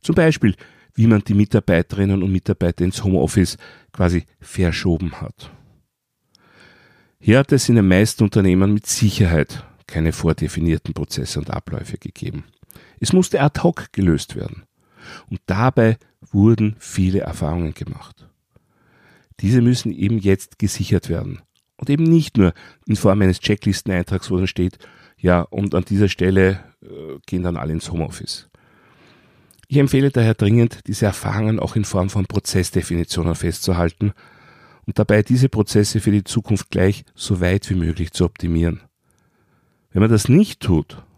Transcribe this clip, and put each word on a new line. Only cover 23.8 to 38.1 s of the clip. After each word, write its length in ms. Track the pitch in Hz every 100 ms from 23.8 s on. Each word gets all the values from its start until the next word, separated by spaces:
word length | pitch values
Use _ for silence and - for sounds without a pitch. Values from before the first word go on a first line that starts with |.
| - 92 87 95 -
wo 80 | 92
dann 100 | 95
steht, 300 | - 90 _ - _ _ _
ja, 240 | 90 87
und 320 | 82 - 98
an 100 | 92
dieser 260 | - 101 101
Stelle, 540 | - 92 95 95 98 - _
äh, 340 | - - 78 69 -
gehen 160 | 92
dann 160 | 90 85
alle 160 | 78
ins 180 | 80 -
Homeoffice. 580 | 82 76 - - - _ _ _ _ _ _ _ _ _ _ _ _ _
Ich 100 | 139
empfehle 340 | 139 135 139
daher 240 | 127 113 110
dringend, 460 | 101 117 117 - -
diese 220 | 107 107
Erfahrungen 520 | - 104 101 107 110
auch 160 | - 113
in 100 | 101
Form 240 | 98 95
von 160 | 104 92
Prozessdefinitionen 1080 | 98 - 95 87 92 - 87 82 - 82
festzuhalten 800 | 80 87 - - 87 85 - 104 - - _ _ _ _ _ -
und 140 | -
dabei 240 | 110 107
diese 260 | 104 127 131
Prozesse 520 | 107 101 107 101 110
für 100 | 110
die 120 | 104
Zukunft 460 | 95 - - 104 -
gleich 340 | - 92 104 - -
so 260 | - 95
weit 260 | 87 98 -
wie 60 | 92
möglich 360 | 82 82 82